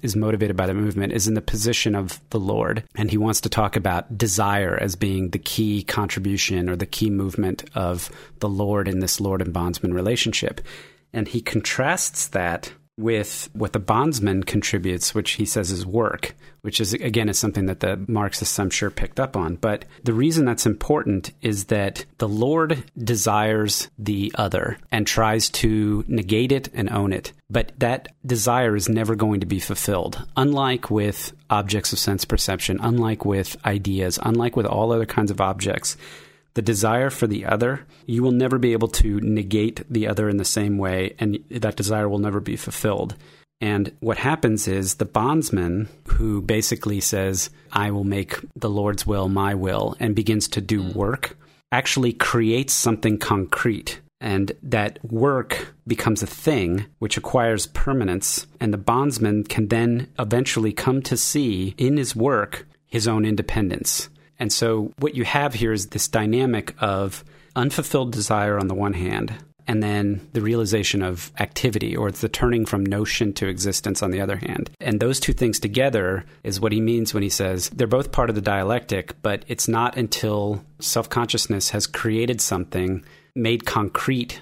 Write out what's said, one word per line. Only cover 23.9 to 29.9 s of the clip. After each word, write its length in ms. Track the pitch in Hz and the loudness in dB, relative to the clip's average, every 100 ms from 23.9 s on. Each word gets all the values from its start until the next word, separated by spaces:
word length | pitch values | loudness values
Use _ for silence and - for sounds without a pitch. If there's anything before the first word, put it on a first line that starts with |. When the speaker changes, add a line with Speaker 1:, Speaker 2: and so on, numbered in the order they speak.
| - | -8
Speaker 1:
the 340 | 104 101 101 - | -4 -2 -2 0
other 420 | 101 92 - 117 - | 0 0 -2 -6 -4
and 160 | 113 104 | -2 0
tries 440 | - 110 110 - | 2 4 2 0
to 540 | - 110 110 107 104 117 | 0 2 2 2 0 0
negate 440 | 113 92 107 123 | -2 2 2 2
it 160 | 135 131 | 0 -2
and 160 | - 101 | -4 -2
own 220 | 107 101 | 0 0
it. 200 | 95 - - _ | -2 -6 -18 _
But 220 | 123 - - | -2 -2 0
that 300 | 120 127 - - | 0 0 -6 -16
desire 500 | 135 120 104 123 120 | -4 0 2 2 2
is 140 | 104 98 | 2 2
never 260 | 113 110 | 0 2
going 260 | 110 107 104 | 0 2 0
to 60 | 92 | 0
be 140 | 98 | -2
fulfilled. 640 | - 104 - | -2 -4 0